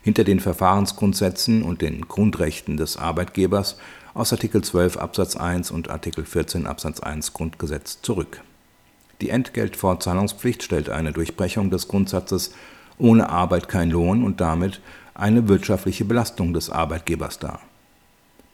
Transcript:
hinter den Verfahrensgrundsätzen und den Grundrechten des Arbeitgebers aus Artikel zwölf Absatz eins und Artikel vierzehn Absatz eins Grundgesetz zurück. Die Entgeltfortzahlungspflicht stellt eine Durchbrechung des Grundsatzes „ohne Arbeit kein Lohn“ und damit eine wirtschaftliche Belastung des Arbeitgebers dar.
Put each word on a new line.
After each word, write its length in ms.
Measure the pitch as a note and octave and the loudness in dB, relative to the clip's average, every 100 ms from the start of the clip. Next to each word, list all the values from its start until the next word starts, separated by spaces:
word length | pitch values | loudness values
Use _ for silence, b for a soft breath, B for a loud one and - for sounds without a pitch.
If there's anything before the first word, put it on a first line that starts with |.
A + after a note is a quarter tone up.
hinter 240 | - G#2+ | 2 4
den 160 | G2 G2 | 4 4
Verfahrensgrundsätzen 1200 | G2 E2+ F#2 G2 G2 - G#2 F#2+ F#2+ F#2 - A2+ | 2 2 4 4 2 2 0 2 0 0 2 2
und 200 | F#2+ F2 | 2 -2
den 260 | D#2+ C#2 D2 | -2 -4 -8
Grundrechten 720 | - G#2+ - D#2+ D2+ - D2+ | 2 2 2 -2 -2 -6 -4
des 180 | D#2 - | -4 -4
Arbeitgebers 800 | E2 E2 F2+ - F#2 G2+ G2 - B B B | -4 -2 -4 2 2 4 0 -6 B B B
aus 180 | - A#2 | -4 -2
Artikel 320 | A2+ A2+ G#2 | 0 2 0
zwölf 320 | F#2+ F2+ F2+ F2 | 2 2 2 2
Absatz 400 | F2+ - F#2 - | -8 -2 -2 -2
eins 340 | E2+ F2+ F2 | -2 -2 -4
und 200 | E2 E2 | -6 -6
Artikel 340 | D#2 - D#2+ | -8 -8 -8
vierzehn 420 | D2+ F2 D#2+ F2+ D#2+ | -4 -4 -2 -4 -4
Absatz 340 | - D#2 D2+ | -6 -8 -8
eins 340 | - D2+ D2+ | -8 -6 -8
Grundgesetz 680 | - E2 - D#2+ D2 - - | -6 -8 -6 -6 -6 -8 -12
zurück. 400 | - G2+ D#2 - - _ _ _ _ _ _ _ | -4 -2 -4 -10 -20 _ _ _ _ _ _ _
Die 80 | G#2 | -2
Entgeltfortzahlungspflicht 1300 | A#2+ B2+ - G#2+ - F#2+ F2+ - F2+ G2+ - B2 A#2 | -2 -2 -2 -4 0 0 0 0 0 0 -2 -2 -2
stellt 260 | - D#2+ D2+ | -2 -2 -2
eine 240 | C2+ D#2+ | -2 -2
Durchbrechung 560 | D2 D#2+ - F2+ A#2 G2 | -2 -4 -2 -2 0 0
des 180 | F2+ - | 0 -2
Grundsatzes 680 | G2+ G2 F#2 - F#2+ - B B B B B | 0 2 0 -2 -4 -4 B B B B B
„ohne 320 | A#2+ A2+ - | 6 6 6
Arbeit 400 | E2+ F2 F2+ - | 0 2 0 0
kein 220 | F#2+ E2 | 0 2
Lohn“ 340 | E2 E2+ G#2 | 2 2 2
und 160 | A#2 F#2 | 0 0
damit 400 | E2+ D#2+ F#2+ G2 B B B | 0 2 0 -4 B B B
eine 340 | - G2+ A2+ A2 | -4 2 4 6
wirtschaftliche 600 | G2 - F#2+ - F#2 G2+ | 4 4 0 0 -2 0
Belastung 480 | A#2 A2+ - F2 | 0 0 -2 0
des 160 | E2+ D#2 | 0 -2
Arbeitgebers 680 | - E2 E2 - D#2+ D2+ - | -4 -2 -4 -4 -4 -4 -8
dar. 220 | D2 - - _ _ _ _ _ _ _ _ | -10 -10 -16 _ _ _ _ _ _ _ _